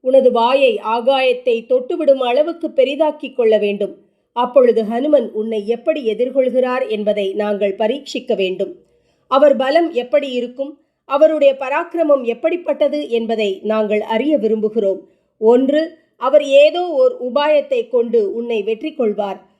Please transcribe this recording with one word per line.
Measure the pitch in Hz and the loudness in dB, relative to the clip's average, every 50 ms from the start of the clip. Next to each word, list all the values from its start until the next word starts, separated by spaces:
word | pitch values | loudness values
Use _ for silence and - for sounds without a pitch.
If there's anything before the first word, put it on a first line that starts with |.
உனது | _ 254 254 269 247 254 214 | _ 4 4 6 4 6 4
வாயை | 233 226 240 262 277 277 254 226 202 196 | 4 2 2 2 2 2 2 2 0 -2
ஆகாயத்தை | 214 226 240 233 233 277 269 262 254 247 247 - 254 233 233 226 | -2 -2 -2 0 0 0 2 2 0 0 0 0 -2 -2 -2 -2
தொட்டுவிடும் | _ 262 254 254 254 330 330 320 285 269 262 | _ -2 -2 -2 -2 -4 -2 2 2 2 2
அளவுக்கு | 262 240 240 269 302 339 330 330 - 311 | 2 -2 0 0 0 -2 -2 -6 -8 -6
பெரிதாக்கிக் | - - 254 262 285 277 311 302 294 294 - 262 - | 0 0 0 0 2 0 0 -2 -2 -4 -12 -14 -4
கொள்ள | - 240 220 220 214 | 0 2 2 2 2
வேண்டும். | 208 202 202 202 202 190 - - _ _ _ _ _ _ _ | 2 0 -2 -2 -6 -8 -8 -14 _ _ _ _ _ _ _
அப்பொழுது | 233 247 247 247 285 254 240 226 220 220 | -4 -4 2 4 4 4 6 4 2 0
ஹனுமன் | 202 233 233 262 302 302 277 240 208 | -2 -4 -4 0 2 2 2 2 0
உன்னை | - 214 214 226 226 220 202 | -6 -6 -6 -4 -6 -6 -4
எப்படி | 202 233 233 - 330 320 302 262 220 | -4 -6 -4 -2 -4 -4 -2 -2 -4
எதிர்கொள்கிறார் | 214 196 240 254 254 277 254 254 247 254 247 254 254 262 262 - | -2 -2 -4 -2 0 0 0 0 0 -2 -2 -2 -2 -4 -4 -4
என்பதை | 220 208 214 202 208 208 202 190 196 | -6 -4 -2 -2 -2 -2 -2 -4 -4
நாங்கள் | 202 208 208 208 202 202 202 196 | -4 -4 -4 -2 -2 -2 -4 -4
பரீட்சிக்க | - 226 214 254 285 277 - - 262 - - 233 | -2 -4 -4 -4 -4 -8 -10 -10 -10 -4 -4 -2
வேண்டும். | 190 196 185 185 180 196 - - - _ _ _ _ _ _ _ _ _ _ | -2 -2 -4 -2 -4 -6 -8 -8 -18 _ _ _ _ _ _ _ _ _ _
அவர் | 262 277 285 294 269 | 2 4 4 4 4
பலம் | 220 262 262 294 330 349 330 - | 4 0 2 2 2 2 2 -2
எப்படி | 233 240 - 311 294 285 277 | -6 -6 0 -2 -2 0 0
இருக்கும், | 254 247 233 247 247 254 269 277 320 _ _ _ _ _ _ | -4 -4 -6 -6 -8 -10 -10 -12 -12 _ _ _ _ _ _
அவருடைய | _ 262 277 311 311 320 302 285 277 269 269 | _ 2 4 4 4 4 4 4 4 2 2
பராக்கிரமம் | 269 254 277 302 339 339 - 339 330 302 285 277 247 | -4 -4 -4 -4 -4 -4 -4 -2 2 2 2 2 2
எப்படிப்பட்டது | 226 233 233 - 320 330 349 349 - 285 294 302 285 269 294 294 - | -2 -6 -2 -2 -2 -2 -2 -4 -4 -2 0 0 0 0 -2 -6 -2
என்பதை | 233 233 226 220 226 220 220 202 190 - - | -4 -4 -2 -2 -2 -2 -2 -2 -4 -4 -4
நாங்கள் | 208 214 220 214 208 214 214 | -2 -2 0 0 0 -2 -2
அறிய | 208 - 220 226 254 294 311 277 | -2 -2 -2 -2 0 2 0 2
விரும்புகிறோம். | 202 220 220 220 208 214 214 233 208 196 190 190 - _ _ _ _ _ _ _ | 2 0 -2 0 -2 -2 -2 0 0 0 -2 -2 -8 _ _ _ _ _ _ _
ஒன்று, | 220 220 240 254 269 262 285 302 320 320 - _ _ _ _ | 2 4 4 4 4 2 0 0 -2 -4 -8 _ _ _ _
அவர் | _ 233 254 269 302 285 | _ -4 4 4 4 4
ஏதோ | 277 269 277 294 311 311 349 359 359 | 4 2 4 4 2 2 0 -4 -4
ஓர் | 339 269 262 254 - - 247 | 0 2 2 0 0 -2 -8
உபாயத்தை | 254 226 285 294 302 302 294 277 285 269 247 226 233 | -4 -2 -2 0 2 2 0 0 0 -4 -4 -4 -2
கொண்டு | - 247 233 240 220 233 214 196 - | 0 -2 -2 2 0 0 0 0 -4
உன்னை | 226 233 240 233 220 202 | -6 -6 -4 -4 -4 -2
வெற்றி | 214 220 214 - 311 311 | -4 -6 -6 -6 -12 -6
கொள்வார் | 311 254 220 208 202 202 196 190 - - _ _ _ | -2 -2 -2 -2 -2 -6 -6 -8 -12 -14 _ _ _